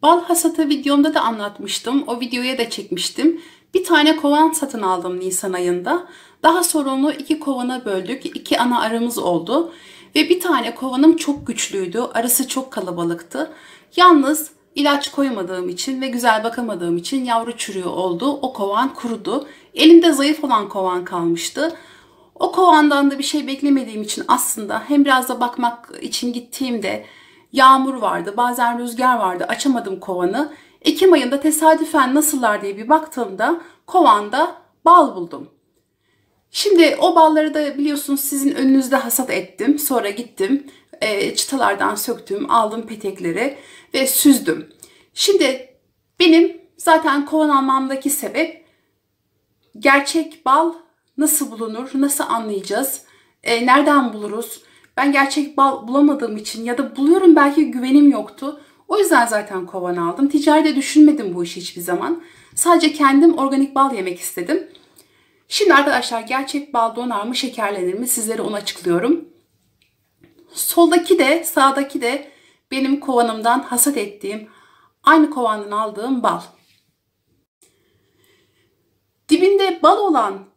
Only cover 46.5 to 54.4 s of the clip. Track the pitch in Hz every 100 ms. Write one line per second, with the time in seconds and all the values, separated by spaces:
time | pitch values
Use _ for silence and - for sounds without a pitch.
46.5 | - _ _ - 320 320 285 285 311 311
47.5 | 277 269 262 262 269 285 - 214 262 320
48.5 | - _ _ _ _ _ _ _ _ _
49.5 | _ _ 214 277 277 277 330 311 - -
50.5 | 277 330 330 _ _ _ - 302 - 277
51.5 | 214 226 214 262 269 285 - - 226 220
52.5 | 202 190 208 269 - _ _ _ _ -
53.5 | 233 247 262 294 285 247 214 208 208